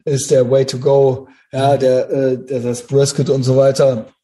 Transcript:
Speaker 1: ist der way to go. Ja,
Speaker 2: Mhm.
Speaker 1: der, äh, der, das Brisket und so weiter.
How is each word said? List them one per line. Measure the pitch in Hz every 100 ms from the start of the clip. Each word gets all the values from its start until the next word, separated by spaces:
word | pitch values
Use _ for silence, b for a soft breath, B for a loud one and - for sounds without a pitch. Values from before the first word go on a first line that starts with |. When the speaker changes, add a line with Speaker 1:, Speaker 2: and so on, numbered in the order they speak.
Speaker 1:
ist | 160 139 -
der | 139 120
way | 135 135
to | 127
go. | 139 139 135 127 B B B
Ja, | 135 139 135
Speaker 2:
Mhm. |
Speaker 1:
der, | 127 127 -
äh, | 139 131 127
der, | - 131
das | 120 117
Brisket | - 135 139 - 135
und | 135
so | 127 131
weiter. | 135 131 139 117 113 _